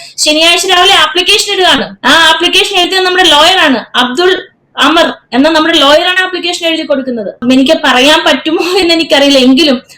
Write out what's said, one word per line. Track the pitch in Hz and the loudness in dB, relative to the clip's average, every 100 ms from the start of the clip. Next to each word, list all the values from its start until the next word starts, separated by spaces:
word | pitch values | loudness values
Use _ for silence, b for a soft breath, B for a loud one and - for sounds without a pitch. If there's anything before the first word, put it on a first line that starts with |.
| B B | B B
ശനിയാഴ്ച | 302 311 339 359 381 | -2 0 0 0 0
രാവിലെ | 359 381 | 2 2
ആപ്ലിക്കേഷൻ | 359 311 349 370 427 403 | 2 0 -2 -2 -2 -2
ഇടുകയാണ്. | 381 349 262 185 - 254 | 0 0 0 -4 -6 0
ആ | 320 320 | 2 2
ആപ്ലിക്കേഷൻ | 320 349 359 403 381 | 0 0 -2 -2 -2
എഴുതിയത് | 349 370 | -2 -2
നമ്മുടെ | 370 370 | 0 0
ലോയറാണ്, | 349 294 330 370 311 226 - 233 | 2 2 2 2 0 -2 -4 -4
അബ്ദുൾ | 247 262 359 349 - _ _ 247 | -4 0 0 -2 -6 _ _ -2
അമർ | 277 330 302 - _ | 0 2 0 -4 _
എന്ന | 247 302 | 0 0
നമ്മുടെ | 320 330 320 | 2 0 0
ലോയറാണ് | 277 302 359 370 | 2 2 0 -2
ആപ്ലിക്കേഷൻ | 370 359 339 349 330 | -4 -4 -6 -4 -4
എഴുതി | 320 | -4
കൊടുക്കുന്നത്. | 302 269 254 233 196 - 240 | -4 -4 -4 -8 -8 -6 0
എനിക്ക് | 262 269 311 | 2 2 0
പറയാൻ | 294 247 285 320 339 | 0 2 2 2 0
പറ്റുമോ | 277 311 359 339 381 | -2 -2 -4 -2 0
എന്ന് | 339 | 0
എനിക്കറിയില്ല, | 330 - 277 285 269 | 0 0 0 2 4
എങ്കിലും | 247 262 269 247 - | 4 4 2 -2 -6